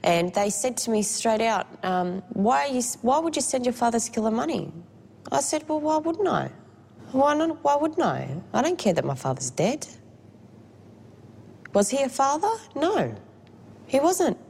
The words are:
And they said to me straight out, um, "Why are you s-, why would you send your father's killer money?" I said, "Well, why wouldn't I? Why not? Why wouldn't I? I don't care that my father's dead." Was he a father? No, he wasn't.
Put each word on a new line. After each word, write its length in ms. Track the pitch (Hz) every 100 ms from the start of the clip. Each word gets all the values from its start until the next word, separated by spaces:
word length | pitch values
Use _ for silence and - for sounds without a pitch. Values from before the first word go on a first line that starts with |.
And 320 | - 170 175
they 160 | 185 202
said 260 | 208 254 247
to 120 | -
me 120 | 220
straight 380 | 202 - 233 220
out, 260 | 226 208 - -
um, 380 | 185 180 180 185 -
"Why 360 | - 202 269 285
are 60 |
you 60 | 254
s-, 200 | 247 -
why 180 | 233 277
would 180 | 330 311
you 60 |
send 220 | - 262
your 80 | 247
father's 360 | 240 233 233 -
killer 220 | - 220
money?" 400 | 220 320 254 151 165 - - - - -
I 80 | -
said, 260 | 285 302 302
"Well, 120 | 311
why 160 | 302 311
wouldn't 320 | 320 330 381
I? 220 | 135 135 - - - - - -
Why 220 | 262 285
not? 300 | 294 330 311
Why 120 | 285 285
wouldn't 260 | 311 320
I? 340 | 262 131 131 143 -
I 80 | 214
don't 180 | 285 359
care 140 | -
that 120 | 165
my 100 | 143
father's 360 | 135 135 127 123
dead." 360 | - 170 294 - - - - - - - - - - - - - - - - - - -
Was 160 | 196 202
he 140 | 269
a 60 | 269
father? 440 | - 269 285 403 453 -
No, 400 | - 320 392 135 107 - - - - - - -
he 120 | 262
wasn't. 380 | 302 359 330 - -